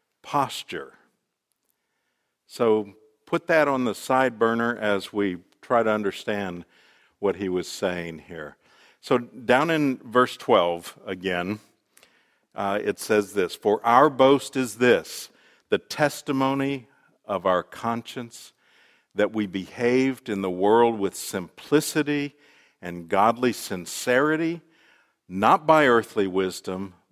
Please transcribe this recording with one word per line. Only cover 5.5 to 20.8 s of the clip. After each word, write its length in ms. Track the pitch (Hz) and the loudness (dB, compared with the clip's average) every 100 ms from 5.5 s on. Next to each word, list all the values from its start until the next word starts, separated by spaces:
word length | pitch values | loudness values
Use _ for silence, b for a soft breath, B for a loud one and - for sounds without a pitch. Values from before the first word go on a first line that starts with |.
| _ | _
try 180 | - 123 | 0 2
to 80 | 110 | 2
understand 760 | 107 101 - - 104 95 87 - b b b b b | 0 -2 -6 -6 -6 -6 -10 -14 b b b b b
what 200 | 101 87 | -2 -2
he 120 | 95 | -2
was 180 | 90 87 | -2 -4
saying 520 | - 95 90 85 80 - | -4 -4 -4 -8 -12 -16
here. 280 | 82 73 - b b b b | -16 -16 -18 b b b b
So 180 | - 127 | -2 -2
down 540 | 120 117 117 127 160 | -2 -6 0 2 2
in 260 | 160 143 131 | 0 -2 -4
verse 340 | 120 120 123 - | -2 0 0 -2
twelve 580 | - 107 87 87 - - 107 | 2 4 4 -2 -8 -14 -12
again, 520 | 92 92 90 90 107 _ _ _ b b b b b b | -6 -4 -4 -4 -8 _ _ _ b b b b b b
uh, 240 | - 98 104 | -8 -4 -2
it 160 | 101 98 | -4 -6
says 340 | - 107 98 | 0 0 2
this, 220 | 101 90 - | -2 -4 -2
"For 280 | 107 107 | 0 0
our 280 | 117 120 151 | 4 6 6
boast 440 | 127 135 139 - 135 | 6 6 4 2 -4
is 200 | 127 113 | -4 2
this, 540 | 123 98 - - - b b b _ | 4 4 2 -12 -16 b b b _
the 80 | 98 | -2
testimony 1120 | - - 147 - - 135 135 139 139 135 117 b b b - | -2 -2 -2 -2 -6 -2 0 0 -4 -6 -10 b b b -8
of 200 | 98 92 | -2 0
our 180 | 90 | 0
conscience, 880 | - - 117 117 - - 120 - - b b b b b b 95 | -2 -8 -6 -6 -8 -14 -14 -18 -20 b b b b b b -2
that 160 | 104 | -2
we 160 | 110 101 | -2 -4
behaved 800 | 95 87 - 120 127 135 127 - | -6 -10 -4 0 2 0 -2 -6
in 140 | 101 | -4
the 100 | 95 | -4
world 480 | 90 101 113 | 0 4 4